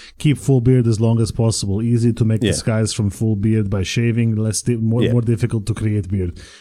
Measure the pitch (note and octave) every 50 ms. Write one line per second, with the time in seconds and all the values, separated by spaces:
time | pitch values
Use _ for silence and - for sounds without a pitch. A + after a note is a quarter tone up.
0 | - - - - - D3+ C#3 - - - C3+ B2+ A#2+ C3 B2+ B2+ A#2+ A#2 A2+ G2
1 | A2+ A2+ A#2 A2+ A2+ - - - A2+ A2+ A2 - - G2 F#2+ G#2 A#2 A#2 A#2+ A#2
2 | A#2 A#2+ A2+ - A#2 A2 A2 G#2+ A#2+ G2+ E2 - - A#2+ A2 A2 A2 G#2 - -
3 | G#2+ G2+ - - A2+ A2 G#2+ G2 G2+ A2 A2 A2 G#2+ G2 G#2 G2 F#2 - - B2
4 | A#2 A#2 A2 A#2+ A#2 A2+ A2 G#2+ A2 A2 G#2 - - - A#2+ A2+ A2+ A2 A2+ A#2
5 | A2 - A#2 A#2+ A2+ A#2 A#2 - - A2+ A#2 A2 G2 A2+ G#2 - A2+ G#2+ G#2 G#2+
6 | F#2+ F#2 G#2 G2 F2+ F2 - - - - - -